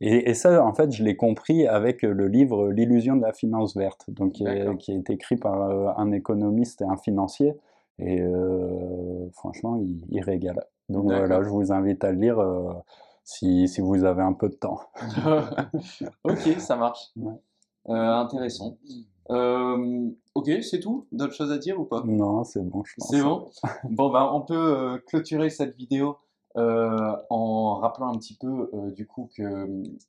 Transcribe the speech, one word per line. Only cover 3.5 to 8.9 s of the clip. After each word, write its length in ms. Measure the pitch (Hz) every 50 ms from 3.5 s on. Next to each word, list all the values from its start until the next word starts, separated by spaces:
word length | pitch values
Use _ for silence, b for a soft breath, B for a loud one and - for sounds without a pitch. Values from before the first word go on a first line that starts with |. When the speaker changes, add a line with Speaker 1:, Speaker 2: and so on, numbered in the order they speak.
| 110 110 110 98 -
Speaker 1:
verte, 300 | 98 98 95 - - - -
donc 240 | - - 98 95 95
qui 120 | - 104
est, 140 | - 101 98
Speaker 2:
D'accord. 180 | 101 101 98 95
Speaker 1:
qui 140 | - -
est 180 | 98 95 90 -
écrit 260 | 104 95 - - 123 117
par, 220 | - 107 98 98 98
euh, 260 | 98 98 98 98 95 - 107
un 140 | 107 104
économiste 720 | 104 98 92 - 110 104 104 104 107 113 120 117 - -
et 40 | 101
un 100 | 95 110
financier. 600 | 104 - - 101 98 95 95 - - 139 147 151 b b b b b b b _ -
Et, 240 | 90 90 92 90
euh, 1080 | 90 90 90 90 92 92 92 92 90 90 90 90 90 90